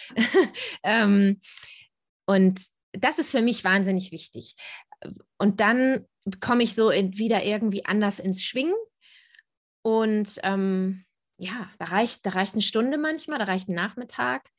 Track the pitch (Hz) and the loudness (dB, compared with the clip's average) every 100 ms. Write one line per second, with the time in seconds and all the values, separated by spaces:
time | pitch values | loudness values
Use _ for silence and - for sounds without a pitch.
0 | - - 226 381 311 - - - 190 226 | -10 -2 2 4 2 -2 -12 -6 0 2
1 | 208 202 196 196 - - - - _ _ | 4 6 4 2 -6 -14 -14 -20 _ _
2 | _ _ - 196 190 185 - _ _ 190 | _ _ 0 6 6 4 -8 _ _ -2
3 | 254 311 277 254 233 208 185 196 190 185 | -2 0 -2 0 0 0 2 2 2 0
4 | 185 165 - - - - - - - - | -4 -14 -16 -16 -18 -18 -20 -20 -20 -20
5 | - - _ - 202 196 208 247 262 262 | -18 -18 _ -2 0 2 2 4 2 0
6 | - _ - 185 - 240 233 226 220 160 | -4 _ -12 -8 0 2 2 2 4 4
7 | 190 196 226 220 202 208 214 196 - 202 | 0 -2 0 0 0 0 0 -2 -2 0
8 | 208 202 190 185 - 247 311 427 440 _ | 0 0 -4 -4 -4 -2 -2 -2 -6 _
9 | _ _ _ _ _ _ _ _ 226 220 | _ _ _ _ _ _ _ _ 0 2
10 | 220 214 208 - 190 196 196 185 185 190 | 2 0 -2 -4 -2 0 0 0 -2 -4
11 | _ _ _ - 185 240 - - 165 185 | _ _ _ -16 -12 -10 -12 -12 -4 0
12 | 233 - 190 185 196 220 202 220 247 294 | -2 -4 -4 -2 -2 -2 -2 0 0 0
13 | 311 320 - 294 196 185 185 170 202 247 | -2 -4 -6 -4 -2 -2 -2 -4 -4 -6
14 | 240 - 247 262 _ | -14 -6 -4 -4 _